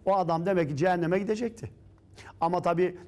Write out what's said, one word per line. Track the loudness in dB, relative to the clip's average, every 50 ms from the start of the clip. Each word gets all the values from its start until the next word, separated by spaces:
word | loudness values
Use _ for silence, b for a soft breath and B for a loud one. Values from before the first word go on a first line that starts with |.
| 0
o | 0 2
adam | 2 2 2 0 0 0
demek | 0 2 2 0 0
ki | 0
cehenneme | 0 2 2 2 2 0 0 0 0
gidecekti. | 0 -2 -2 -2 -4 -6 -6 -10 -14 -14 -14 -18 -20 -20 -20 -20 -20 -20 B B B B B -4
Ama | -2 0 0 2
tabii | 2 2 2 2 2 0 -2 B B